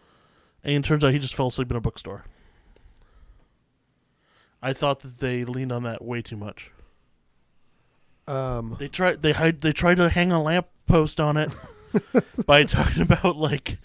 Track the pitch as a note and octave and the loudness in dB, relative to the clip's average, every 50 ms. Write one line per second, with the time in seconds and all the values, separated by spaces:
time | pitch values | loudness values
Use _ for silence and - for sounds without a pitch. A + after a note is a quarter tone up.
0 | _ _ _ _ _ _ _ _ _ _ _ _ - - C#3+ C#3+ C#3 - D#3 D3+ | _ _ _ _ _ _ _ _ _ _ _ _ -6 -2 -2 -2 0 0 0 2
1 | D3 C3+ C3 D3 C#3 B2+ - - C3+ B2+ - - C3 B2 B2 A#2+ A2 A#2 - - | 4 2 2 2 -2 -4 -4 -4 -4 -2 -2 -4 -4 -4 -4 -4 -4 -6 -6 -8
2 | - G2 F#2+ G2+ - - - _ _ _ _ _ _ _ _ _ _ - _ - | -10 -12 -14 -14 -16 -20 -20 _ _ _ _ _ _ _ _ _ _ -20 _ -20
3 | _ _ _ _ - - _ _ _ _ _ _ _ _ _ _ _ _ _ _ | _ _ _ _ -20 -20 _ _ _ _ _ _ _ _ _ _ _ _ _ _
4 | _ _ _ _ _ _ _ _ _ _ _ _ - C3 C3+ - - C#3+ C#3 C3+ | _ _ _ _ _ _ _ _ _ _ _ _ -6 -6 -4 -2 -2 -2 -2 -2
5 | - C3 B2 A#2+ C#3 C3 B2 B2 B2 A#2+ B2 B2+ C3 B2+ B2 A#2+ A#2+ A#2+ A2+ - | -6 -14 -10 -6 -4 -4 -2 -4 -4 -6 -6 -6 -6 -6 -6 -6 -6 -6 -8 -10
6 | - A2+ B2 A#2+ A#2 - A#2 G#2 G2+ G2+ G2 - - - _ _ - _ _ _ | -10 -8 -8 -8 -8 -10 -12 -12 -12 -12 -14 -16 -20 -20 _ _ -20 _ _ _
7 | _ _ _ _ _ _ _ _ _ _ _ _ _ _ _ _ _ _ _ _ | _ _ _ _ _ _ _ _ _ _ _ _ _ _ _ _ _ _ _ _
8 | _ _ _ _ _ - C#3+ C3+ C3 C3 B2 A#2+ A2+ A2+ A#2 - C#3 - - - | _ _ _ _ _ -8 -6 -6 -4 -4 -4 -6 -6 -8 -8 -10 -10 -10 -4 0
9 | F#3 F3+ D#3+ D3 D3 D#3 C#3+ - D#3 E3 E3 D#3 - D#3 D3 - F3 F3 F3+ F3+ | 0 0 0 2 0 0 2 2 2 0 0 2 0 -2 0 2 2 2 4 4
10 | F3 E3+ - F3+ F3 F3+ F3+ E3 D3+ D3+ E3 F3+ F3 - _ _ _ - F3 E3 | 4 2 2 2 2 2 2 0 0 0 0 0 -2 -4 _ _ _ 4 4 4
11 | D#3 D3+ - - D#3 D3+ D3 D3+ D#3 D#3 - - - - - - - - - G#3 | 4 2 0 0 0 2 2 0 0 -2 -6 -10 -16 -20 -20 -20 -12 -2 -2 -2
12 | - - - B3+ - - - - A3 - C#3+ D3 D3+ - - - D3 - - D#3 | -2 2 0 0 0 0 -4 -6 2 4 6 6 6 4 2 0 2 2 2 2
13 | E3+ F3+ F3 - - F3+ E3+ D3 D#3 D3 C#3+ C#3 - - - - - | 2 4 2 4 2 0 0 0 -2 -2 -2 -4 -6 -8 -12 -12 -14